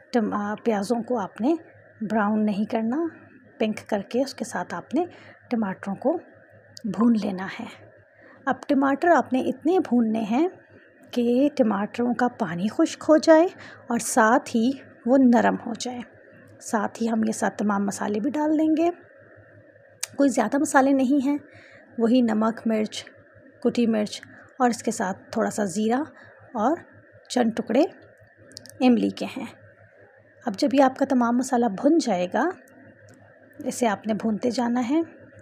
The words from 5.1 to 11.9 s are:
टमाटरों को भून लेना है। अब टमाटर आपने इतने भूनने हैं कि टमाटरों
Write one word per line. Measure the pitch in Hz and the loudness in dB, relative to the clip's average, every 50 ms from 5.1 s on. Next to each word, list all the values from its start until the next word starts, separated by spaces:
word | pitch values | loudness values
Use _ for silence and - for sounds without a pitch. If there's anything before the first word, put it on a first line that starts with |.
| - - - - - - _ - | -8 -16 -20 -20 -20 -20 _ -6
टमाटरों | 247 226 214 190 185 - - 196 196 | -4 -2 -2 -4 -6 -8 -8 -10 -10
को | - - 269 339 359 - - - - - _ - - _ - - - - | -2 -2 -2 -2 -2 -6 -12 -20 -20 -20 _ -20 -20 _ -20 -20 -12 -10
भून | 208 175 202 233 240 233 | -8 -2 2 2 2 2
लेना | 208 202 208 190 180 196 | 2 0 -4 -6 -6 -8
है। | 185 - - 220 - - - - - - - _ _ _ _ - - - - - 277 | -10 -12 -12 -14 -16 -16 -20 -20 -20 -20 -20 _ _ _ _ -20 -20 -20 -8 -4 -4
अब | 262 - - - | -4 -4 -2 0
टमाटर | 294 277 277 269 277 277 349 349 | 2 2 2 2 0 2 4 4
आपने | 330 262 240 - 254 262 - | 4 4 4 2 -2 -2 -2
इतने | 262 254 - - 311 370 381 | -2 -6 -2 -2 0 2 2
भूनने | - - 240 240 226 220 214 226 220 | 2 2 2 2 2 2 0 -2 -2
हैं | 185 226 269 339 370 - - - _ - - - - _ _ - - - | -2 0 0 0 0 -2 -8 -18 _ -20 -20 -20 -20 _ _ -20 -6 -4
कि | 247 233 240 240 254 285 285 285 - | -2 0 2 2 2 2 2 2 2
टमाटरों | 240 220 202 196 208 208 | 2 2 2 0 -2 -4